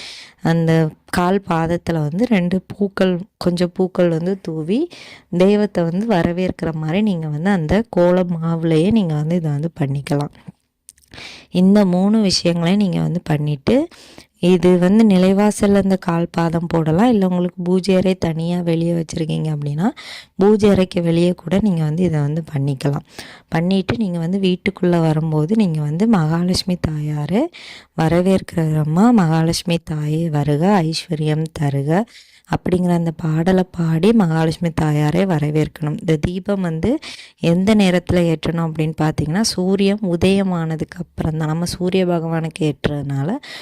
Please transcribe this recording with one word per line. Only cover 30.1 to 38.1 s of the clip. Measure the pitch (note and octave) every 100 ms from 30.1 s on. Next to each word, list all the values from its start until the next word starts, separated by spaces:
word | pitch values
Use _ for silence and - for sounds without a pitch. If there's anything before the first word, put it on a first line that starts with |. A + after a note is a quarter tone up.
| D#3 E3+
வருக, | D3 C#3+ C#3+ F3+ G#3
ஐஸ்வர்யம் | D#3+ D#3+ - D#3 D3+ D3+ D#3+
தருக" | - D3 C#3 C#3 E3+ A#3 - _ _ _
அப்படிங்கிற | - - F3+ F3+
அந்த | F3 E3 D#3+
பாடலை | D#3+ D#3 E3+ F#3 F3+
பாடி | - E3 D#3+ G3
மகாலட்சுமி | A#3 E3+ D#3+ D#3+ D#3+ E3+
தாயாரை | - D#3 D3 D3+ E3 G3
வரவேற்கணும். | D#3 D3 D3+ D3+ - D3+ D#3
இந்த | - D#3
தீபம் | D#3+ F#3 F3+ G3
வந்து | F3+ D#3+ F#3+ D4+ - - - _
எந்த | E3 E3+ F#3+
நேரத்துல | G#3+ F#3+ F3 -